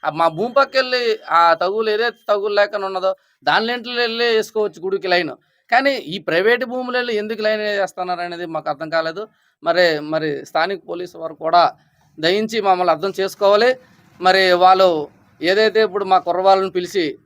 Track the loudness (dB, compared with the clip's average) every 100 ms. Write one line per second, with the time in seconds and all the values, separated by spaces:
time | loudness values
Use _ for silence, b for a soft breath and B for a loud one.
0 | -6 0 0 0 -2 0 0 0 -2 -2
1 | -2 -4 0 2 4 2 0 -2 -2 0
2 | -2 -6 -4 -2 0 0 0 -2 -6 -4
3 | -4 -6 _ _ 0 0 0 -6 -6 -4
4 | -2 0 0 0 -2 -4 -4 -4 -6 -4
5 | 0 0 0 -10 _ _ _ 0 2 -2
6 | -6 -10 -2 0 2 0 -2 -8 -6 -4
7 | -4 -4 -6 -4 -2 -2 -4 -4 -4 -6
8 | -6 -6 -6 -8 -8 -8 -6 -8 -4 -4
9 | -4 -8 -14 _ _ _ -2 2 2 2
10 | -4 -4 -4 -6 -6 -4 -2 -6 -10 -12
11 | -12 -12 -14 -8 2 4 4 0 _ _
12 | _ -4 0 0 0 -2 2 2 2 0
13 | -2 -4 -6 0 2 4 4 0 b b
14 | b _ 2 4 4 6 6 6 4 2
15 | -4 _ _ _ -2 2 2 2 0 -2
16 | 0 0 2 0 4 4 2 -4 -4 -2
17 | -2 -4